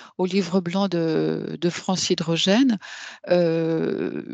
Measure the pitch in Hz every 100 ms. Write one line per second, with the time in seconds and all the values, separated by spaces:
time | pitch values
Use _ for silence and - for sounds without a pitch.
0 | - - 185 190 170 190 175 190 202 175
1 | 165 160 156 160 - - 175 - - 180
2 | - 180 165 165 190 208 269 208 - -
3 | - - - 180 170 165 165 160 - -
4 | 87 - 55